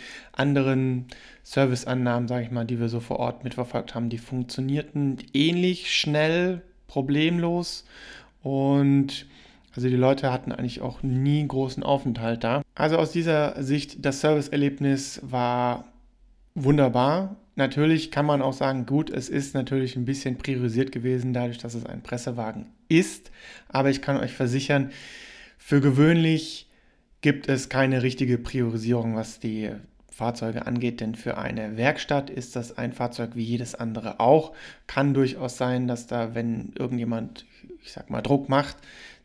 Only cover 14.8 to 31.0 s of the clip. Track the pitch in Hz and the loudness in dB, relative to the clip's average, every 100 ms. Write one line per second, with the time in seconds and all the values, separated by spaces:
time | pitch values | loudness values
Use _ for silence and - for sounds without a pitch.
14.8 | 139 135 139 - 131 127 120 123 123 123 | 0 0 -2 -10 -6 -2 0 2 0 -2
15.8 | - - _ _ - _ _ - 131 147 | -8 -20 _ _ -20 _ _ -2 4 6
16.8 | 135 120 131 170 190 208 _ - 135 143 | 4 4 2 2 -2 -8 _ -2 0 2
17.8 | 151 160 160 143 151 143 135 131 135 135 | 4 2 0 0 2 2 0 0 -2 -2
18.8 | 123 139 156 151 - 151 139 139 127 135 | 0 0 0 -4 -4 -4 -2 -4 -2 0
19.8 | 131 127 120 135 135 127 - 131 123 113 | 0 -2 -4 -2 -4 -6 -4 -2 0 0
20.8 | 131 127 120 127 127 120 120 120 120 117 | 0 -2 -2 0 0 -2 -2 -4 -8 -8
21.8 | - - - - - 120 113 110 - _ | -8 -12 -8 -8 -6 -6 -6 -8 -14 _
22.8 | _ 160 190 - - - - - - 135 | _ 4 4 -4 -16 -20 -20 -20 -4 2
23.8 | 139 135 - 139 123 - 127 131 135 143 | 2 2 0 -2 -2 -2 0 0 2 2
24.8 | 135 - - - - - - _ - 143 | 0 -6 -18 -18 -20 -20 -20 _ 2 4
25.8 | 139 131 151 170 160 160 - - - _ | 6 6 6 6 4 2 -2 -12 -18 _
26.8 | _ _ _ _ 151 143 - 135 - 131 | _ _ _ _ 2 2 0 -2 0 2
27.8 | 135 131 127 131 127 120 120 131 120 113 | 2 4 0 0 0 0 -2 -2 0 0
28.8 | 113 120 117 110 110 - 117 110 107 104 | 0 0 0 -4 -6 -8 -6 -4 -6 -10
29.8 | - _ _ - 117 117 113 113 - 120 | -16 _ _ -6 -4 -2 -4 -4 -4 -2
30.8 | 120 117 | -2 -4